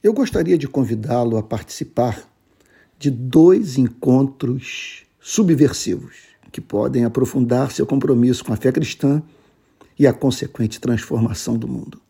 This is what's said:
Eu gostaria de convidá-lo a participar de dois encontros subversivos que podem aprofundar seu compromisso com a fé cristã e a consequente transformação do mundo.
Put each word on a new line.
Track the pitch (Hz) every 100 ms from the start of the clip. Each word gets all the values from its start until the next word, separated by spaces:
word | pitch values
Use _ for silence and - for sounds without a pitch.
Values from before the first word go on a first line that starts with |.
Eu | 208
gostaria | 220 247 190 170 175
de | 139
convidá-lo | 139 117 110 107 120 117 113
a |
participar | 107 110 - - - - 123 104 - _ _ _ _ _ _ _
de | 139
dois | 123 127 147 170 196 202 131
encontros | 123 - - 127 135 - 120 131 - - - - _ _
subversivos | - - 196 151 139 - - 90 - - _ _ _
que | -
podem | - 101 120 131 117
aprofundar | 120 131 131 120 123 127
seu | - 143
compromisso | 139 147 123 123 123
com | -
a | 104
fé | 127
cristã | 127 156 - 139 147 156 _ _ _ _ _ _ _
e | 143
a |
consequente | - 135 120 - - 113 -
transformação | - 113 - 110 113 110 - 117
do | 117
mundo. | 64 - - _